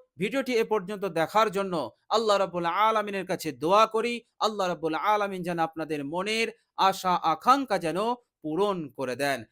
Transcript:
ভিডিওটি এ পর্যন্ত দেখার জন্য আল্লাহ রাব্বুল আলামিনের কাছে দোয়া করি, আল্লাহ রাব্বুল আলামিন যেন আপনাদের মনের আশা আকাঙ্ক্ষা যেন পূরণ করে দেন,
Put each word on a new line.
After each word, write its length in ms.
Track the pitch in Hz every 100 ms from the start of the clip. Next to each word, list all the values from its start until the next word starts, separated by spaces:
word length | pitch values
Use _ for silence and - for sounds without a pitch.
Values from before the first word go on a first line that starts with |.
| - 131
ভিডিওটি 340 | 202 269 254
এ 120 | 226
পর্যন্ত 400 | 226 214 180 208
দেখার 460 | 190 165 156 208 220
জন্য 400 | 190 196 170 117 - _
আল্লাহ 280 | 214 220 196
রাব্বুল 300 | 185 175 170
আলামিনের 600 | 185 220 220 208 196 185
কাছে 260 | 170 160
দোয়া 340 | 123 156 202 220
করি, 360 | 220 240 240 - _
আল্লাহ 280 | 214 208 185
রাব্বুল 260 | 160 160
আলামিন 480 | 156 190 208 202 190
যেন 160 | 175 170
আপনাদের 460 | 160 160 156 147
মনের 440 | 139 170 202 220 220 - _ -
আশা 380 | 190 185 185
আকাঙ্ক্ষা 640 | 175 160 156 240 277 262 190
যেন 360 | 165 170 226
পূরণ 760 | 247 _ _ 151 160 208 185 139
করে 280 | 135 127 123
দেন, 280 | 143 127 107